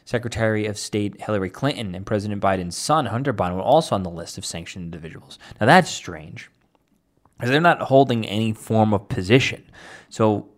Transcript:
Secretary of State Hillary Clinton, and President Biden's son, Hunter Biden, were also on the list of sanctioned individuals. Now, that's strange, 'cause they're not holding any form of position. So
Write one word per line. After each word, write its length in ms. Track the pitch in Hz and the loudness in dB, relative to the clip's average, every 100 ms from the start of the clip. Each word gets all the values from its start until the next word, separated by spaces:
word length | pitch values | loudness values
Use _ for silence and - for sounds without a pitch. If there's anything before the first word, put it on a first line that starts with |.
| - | -6
Secretary 640 | 120 117 110 110 107 107 | -6 -4 -2 0 0 -2
of 100 | 104 | -6
State 420 | - 107 104 101 | -4 -2 -2 -6
Hillary 300 | - 104 95 | -4 -2 -2
Clinton, 460 | - 135 135 104 87 | -4 -4 -4 -6 -8
and 100 | 98 | -4
President 380 | 107 104 101 | -4 -2 -2
Biden's 340 | 98 95 87 - | 0 0 -2 -6
son, 300 | - 156 117 | 0 0 0
Hunter 260 | 113 139 | -2 -2
Biden, 220 | 101 90 90 | -2 -2 -2
were 60 | |
also 320 | 104 151 165 104 | 2 2 2 -2
on 80 | |
the 80 | 87 | -4
list 260 | 85 85 - | -8 -12 -12
of 80 | - | -10
sanctioned 400 | 85 82 95 85 | -10 -12 -12 -12
individuals. 540 | 82 82 - - - - - | -12 -14 -16 -18 -20 -20 0
Now, 60 | 107 | 6
that's 240 | 180 165 | 6 6
strange, 640 | - - 80 78 110 - _ _ _ _ _ _ _ _ - | -2 -10 -12 -14 -18 -20 _ _ _ _ _ _ _ _ -6
'cause 100 | 120 | 0
they're 100 | 143 | 4
not 220 | 170 151 | 4 4
holding 420 | 110 135 127 117 107 | 4 4 6 2 0
any 260 | 104 113 | 0 -2
form 400 | 107 - 110 107 | -2 0 2 4
of 160 | 101 - | 2 -2
position. 540 | - 90 131 - - - - - - - | -4 4 4 4 -4 -12 -20 -20 -20 -12
So 400 | - 110 104 - | 0 2 2 -2